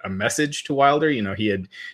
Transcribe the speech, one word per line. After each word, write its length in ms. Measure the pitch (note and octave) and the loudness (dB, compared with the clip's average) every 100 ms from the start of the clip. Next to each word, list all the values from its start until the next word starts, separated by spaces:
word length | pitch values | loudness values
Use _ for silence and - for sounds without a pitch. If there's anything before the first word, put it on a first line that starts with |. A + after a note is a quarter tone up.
a 60 | G2 | -8
message 560 | F#2+ A2 - D3 C#3+ - | -2 -2 0 -2 -2 -4
to 100 | C#3 | 2
Wilder. 340 | C#3 D3 D#3 | 4 4 2
You 140 | C3 | 0
know, 100 | G2+ | -2
he 140 | F#2+ G#2+ | -2 0
had 200 | G2 F#2 - - | 0 -4 -14 -18